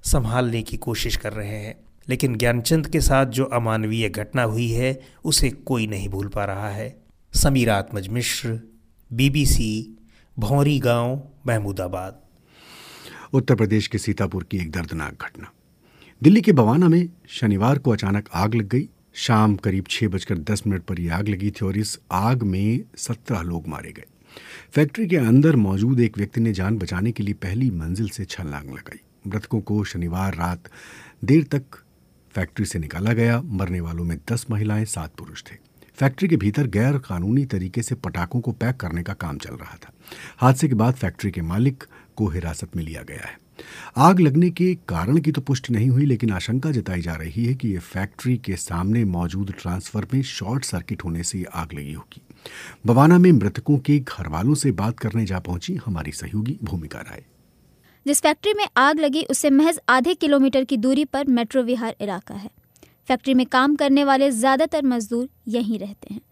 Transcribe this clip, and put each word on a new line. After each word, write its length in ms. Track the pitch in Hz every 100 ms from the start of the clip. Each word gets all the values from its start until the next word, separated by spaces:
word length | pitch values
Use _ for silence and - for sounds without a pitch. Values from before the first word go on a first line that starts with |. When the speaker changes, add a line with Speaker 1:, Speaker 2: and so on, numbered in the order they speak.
Speaker 1:
संभालने 580 | - 147 113 123 123 117
की 160 | 113 110
कोशिश 380 | - 110 120 117
कर 180 | 107
रहे 140 | 107 101
हैं, 320 | 107 104 - - _ -
लेकिन 260 | 165 135 113
ज्ञानचंद 520 | 120 120 117 160 151
के 140 | 160
साथ 240 | - 135 131
जो 200 | 117 131
अमानवीय 640 | 120 113 110 110 113 110
घटना 340 | 95 107 131
हुई 260 | 117 110 120
है, 320 | 113 127 135 - - 160
उसे 240 | 147 131
कोई 380 | - - 127 110
नहीं 220 | 101 101
भूल 180 | 95 101
पा 180 | 104 101
रहा 240 | 95 104
है। 340 | 101 113 - _ _ _
समीर 360 | - 147 135 117
आत्मज 380 | 101 95 104 95
मिश्र, 520 | 117 120 - 120 113 117 _ _ _ _
बीबीसी, 840 | 117 135 147 135 123 110 107 - - _ _ _ -
भौरी 400 | 110 139 143 143
गांव, 420 | 123 117 120 135 139 - -
महमूदाबाद। 760 | 113 101 98 90 92 92 - _ _ _ _ - - - - - - -
Speaker 2:
उत्तर 220 | 135 117 117
प्रदेश 320 | 107 107 -
के 100 | 107
सीतापुर 460 | - 98 95 92
की 140 | 87 101
एक 140 | 82
दर्दनाक 520 | 76 80 82 73 -
घटना। 280 | - - - _ _ _ _ _ - _
दिल्ली 180 | 143 208
के 100 | 214
बवाना 360 | 156 110 139 180
में 220 | 165 175 - _
शनिवार 500 | - 113 101 110 139
को 140 | 131
अचानक 380 | 107 98 101 104
आग 220 | 85 104 117
लग 120 | 104
गई। 220 | 123 - _ _ -
शाम 400 | - 110 107 101
करीब 300 | 107 95 90
छह 180 | - 110
बजकर 300 | 92 - 92
दस 260 | 76 104 107
मिनट 160 | 95
पर 160 | 85 90
यह 180 | 85 82
आग 100 | 104
लगी 240 | 95 101
थी 140 | - 98
और 120 | 98
इस 220 | 107 - _
आग 320 | 90 107 131
में 360 | 110 92 104 123 - -
सत्रह 440 | - 117 - 110
लोग 260 | 85 85 82
मारे 240 | 73 71
गए। 120 | - - _ _ - - - -
फैक्ट्री 360 | - 151 - 214
के 100 | 170
अंदर 380 | 117 123 151 139
मौजूद 440 | 101 98 113 131
एक 180 | 117 107
व्यक्ति 240 | 101 -
ने 120 | 113
जान 240 | 95 92 113
बचाने 340 | 92 90 107
के 120 | 117
लिए 100 | 101
पहली 380 | 98 95 104 131
मंजिल 380 | 90 80 90 107
से 160 | - 95
छलांग 440 | - 87 71 69
लगाई। 300 | 65 - - _ _ 98
मृतकों 340 | 98 - 113
को 220 | 104 104
शनिवार 500 | 101 92 85 87 98
रात 260 | 82 87 87 - - - - - _ 104
देर 180 | 151
तक 200 | 143 143 131 - _ _ _ _ _
फैक्ट्री 340 | - 87 - 98
से 140 | 92
निकाला 340 | 76 78 104
गया। 280 | 113 117 117 151
मरने 360 | 98 95 92
वालों 220 | 82 85
में 140 | 85 80 -
दस 140 | 117 -
महिलाएं, 340 | 107 107 107 110
सात 260 | - 78 -
पुरुष 260 | - -
थे। 120 | - - _ _ - -
फैक्ट्री 320 | 139 131 185
के 80 | 160
भीतर 320 | 101 104 135
गैर 300 | 98 123 143
कानूनी 480 | - 90 90 123 131
तरीके 360 | 98 92 123
से 140 | 117 120
पटाखों 440 | - 90 - 123
को 120 | 117
पैक 240 | 110 117 127
करने 280 | 95 82
का 100 | 87
काम 240 | 98 82 71
चल 160 | -
रहा 240 | - 82 -
था। 80 | - _ - - - -
हादसे 300 | 127 131 156
के 80 | 113
बाद 180 | 113
फैक्ट्री 380 | 127 98 - 101
के 100 | 90
मालिक 420 | 82 95 131 131 - - _ -
को 120 | 104
हिरासत 480 | 82 82 80 - 90
में 80 |
लिया 180 | 78 78
गया 260 | 65 73 -
है। 160 | - _ - - - - -
आग 220 | 151 185
लगने 300 | 160 139 175
के 260 | 170 180 175
कारण 420 | - 82 87 156
की 140 | 151
तो 100 | 147
पुष्टि 320 | 131 127 -
नहीं 160 | 117 123
हुई, 160 | 127 147
लेकिन 260 | 117 117
आशंका 400 | 92 - 123 156
जताई 300 | 135 98 90
जा 120 | 85
रही 320 | 78 80 82 117
है 80 |
कि 140 | 127 120
ये 120 | 90
फैक्ट्री 580 | - 92 98 - 127 123
के 180 | 107 92
सामने 500 | - 85 92 113 107
मौजूद 480 | 87 85 92 98 -
ट्रांसफर 440 | 90 90 - 107 101
में 80 | 131
शॉर्ट 440 | 131 - 92 240 -
सर्किट 380 | 180 - 202
होने 200 | 175 82
से 140 | 85 95
ये 80 | 90
आग 200 | - 82
लगी 200 | 73 71
होगी। 280 | 78 - - _ - - - - - 107
बवाना 320 | 120 151 180
में 140 | 180
मृतकों 460 | 147 98 - - 147
के 220 | 131 147
घर 280 | 131 - 80
वालों 260 | 78 107
से 180 | 151 143
बात 280 | 87 104 127
करने 260 | 120 110 104
जा 140 | 92
पहुंची 400 | 87 87 - 175 -
हमारी 260 | 85 -
सहयोगी 480 | - 87 98 113 -
भूमिका 360 | 107 92 76 -
राय। 240 | - 52 - _ _ _ _ _ _ _ 277
Speaker 3:
जिस 140 | 285
फैक्ट्री 320 | 311 311 415
में 140 | 415 415 -
आग 220 | 269 311
लगी, 240 | 294 285
उससे 260 | - 269 302
महज 300 | 277 311 330 -
आधे 240 | 254 262
किलोमीटर 500 | 370 311 285 269 269
की 140 | 262 220
दूरी 280 | 247 269 294
पर 220 | 269 277
मेट्रो 360 | 240 233 269
विहार 320 | 233 247 233 -
इलाका 340 | 202 185 - 202
है। 140 | 196 _ _ _ _ _ _
फैक्ट्री 260 | 254 -
में 120 | 254 254
काम 300 | 269 269 294
करने 280 | 285 269
वाले 280 | 285 269 277
ज्यादातर 520 | 233 254 269 320 311
मजदूर 460 | 277 240 214 233 254 _ -
यहीं 320 | 226 214 220
रहते 340 | 196 202 -
हैं। 80 | 208 _